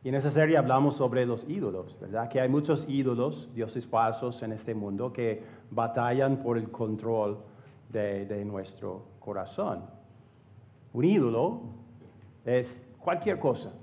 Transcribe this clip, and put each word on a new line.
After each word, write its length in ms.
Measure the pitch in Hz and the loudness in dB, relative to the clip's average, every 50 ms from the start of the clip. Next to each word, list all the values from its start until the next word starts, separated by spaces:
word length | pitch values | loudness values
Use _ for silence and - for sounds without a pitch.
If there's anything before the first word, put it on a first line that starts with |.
| - | -4
Y 60 | 131 | 0
en 60 | 131 | 0
esa 140 | 139 135 147 | 2 2 4
serie 280 | 139 151 156 156 165 151 | 4 6 6 6 6 6
hablamos 380 | 131 127 127 135 143 147 139 | 6 6 4 6 6 4 2
sobre 300 | - 135 123 117 127 127 | 2 0 2 2 2 2
los 240 | 120 117 110 - - | 2 0 -4 -4 -6
ídolos, 480 | 156 202 165 104 92 92 90 - - - | -4 -4 -2 -4 -4 -4 -8 -10 -12 -14
¿verdad? 280 | 101 95 98 110 117 120 | -12 -6 -4 -4 -4 0
Que 140 | - 135 | 2 2
hay 80 | 127 127 | 4 4
muchos 360 | 135 147 147 156 160 135 - - | 4 2 4 2 0 0 0 -2
ídolos, 600 | 135 139 135 127 123 117 123 143 117 - - - - | 0 0 2 2 2 2 0 -2 -2 -6 -12 -12 -6
dioses 320 | 113 113 110 - 127 113 - | -6 -6 -4 -4 -8 -6 0
falsos 560 | - 113 113 113 113 - - 123 120 - - | 2 2 2 2 0 -2 -4 -6 -6 -6 -8
en 80 | 113 | -8
este 240 | 110 104 - - 113 | -8 -8 -6 -6 -6
mundo 360 | 107 104 101 98 98 120 127 123 | -4 -4 -4 -4 -4 -4 -4 -4
que 280 | - 120 113 107 107 - - - - - - | -2 -2 -2 -2 -4 -8 -14 -18 -20 -18 -6
batallan 720 | 104 107 113 117 - 127 120 120 123 131 135 135 139 131 135 | -2 -2 -2 0 0 0 2 2 4 4 4 4 2 0 0
por 160 | 120 117 117 | 0 0 0
el 100 | 110 104 | -2 -4
control 720 | - - 117 107 110 107 107 113 113 110 107 104 104 104 - - - - - - - - - - | -4 -4 -4 -2 -2 -4 -2 0 0 2 0 0 -2 -6 -10 -18 -20 -20 -20 -20 -20 -20 -20 -6
de, 380 | 113 110 104 101 98 98 101 98 | -4 -2 -2 0 -2 -4 -4 -4
de 180 | 104 104 101 | -6 -6 -4
nuestro 580 | 104 101 98 95 - - - - 101 92 98 104 - - - | -6 -6 -6 -8 -10 -12 -10 -10 -8 -8 -10 -12 -18 -20 -14
corazón. 840 | - - 101 98 92 - - - 202 196 95 87 - - - - - - - - - - _ - _ - - - - - - - - - - | -10 -8 -6 -6 -6 -6 -6 -4 -4 -4 -4 -6 -8 -14 -18 -20 -20 -20 -20 -20 -20 -20 _ -20 _ -20 -20 -20 -20 -20 -20 -20 -20 -8 -2
Un 120 | 117 135 | 2 4
ídolo 560 | 175 208 202 139 120 113 113 135 185 233 - - - - - - - - - - - - - - - - - - | 4 6 6 4 4 4 2 2 2 0 -4 -10 -12 -14 -16 -18 -20 -20 -20 -20 -20 -20 -20 -20 -20 -20 -10 -2
es 400 | 117 120 127 123 - - - - - - - | 2 2 2 2 0 -10 -16 -18 -20 -20 -4
cualquier 400 | - 180 170 170 - 214 190 - | -2 -2 -2 0 0 -2 -2 2
cosa 320 | - 147 120 - - 98 - - | 2 2 2 2 -4 -12 -14 -16